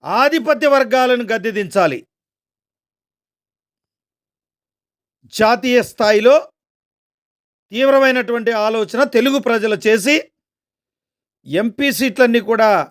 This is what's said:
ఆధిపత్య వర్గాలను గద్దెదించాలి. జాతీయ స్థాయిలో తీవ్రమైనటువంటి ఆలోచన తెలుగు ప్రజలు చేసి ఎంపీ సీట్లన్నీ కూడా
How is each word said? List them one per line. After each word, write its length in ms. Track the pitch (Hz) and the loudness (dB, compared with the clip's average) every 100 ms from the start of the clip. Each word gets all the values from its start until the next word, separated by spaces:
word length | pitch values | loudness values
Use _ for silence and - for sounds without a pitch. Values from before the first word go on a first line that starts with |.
ఆధిపత్య 640 | 143 208 277 320 247 285 294 | -2 0 0 0 -2 0 2
వర్గాలను 580 | 277 247 254 254 247 220 | 2 2 0 0 0 -2
గద్దెదించాలి. 680 | 220 208 208 190 202 170 127 _ _ _ _ _ _ _ _ _ _ _ _ _ _ _ _ _ _ _ _ _ _ _ _ _ _ _ _ _ _ _ _ 123 | -4 -4 -6 -4 0 0 -2 _ _ _ _ _ _ _ _ _ _ _ _ _ _ _ _ _ _ _ _ _ _ _ _ _ _ _ _ _ _ _ _ _
జాతీయ 440 | - 214 233 254 247 | -2 0 0 0 0
స్థాయిలో 540 | 190 - 214 214 226 302 - _ _ _ _ _ _ _ _ _ _ _ _ | -2 -2 2 4 4 2 0 _ _ _ _ _ _ _ _ _ _ _ _
తీవ్రమైనటువంటి 800 | 220 269 269 269 254 240 233 220 | -2 2 4 2 0 -2 -4 -2
ఆలోచన 520 | 220 214 220 214 226 | -2 -2 -2 -4 -2
తెలుగు 380 | 277 240 254 277 240 | 0 2 0 0 -2
ప్రజలు 300 | 226 220 208 214 | -2 -2 -2 0
చేసి 280 | 220 202 311 - _ _ _ _ _ _ _ _ _ _ _ 131 | 0 2 -2 -2 _ _ _ _ _ _ _ _ _ _ _ -6
ఎంపీ 440 | 156 226 - 277 | -4 -4 -2 -4
సీట్లన్నీ 500 | 233 262 190 247 233 208 | 0 -4 0 2 2 -2
కూడా 220 | 220 220 190 143 | 0 2 2 -2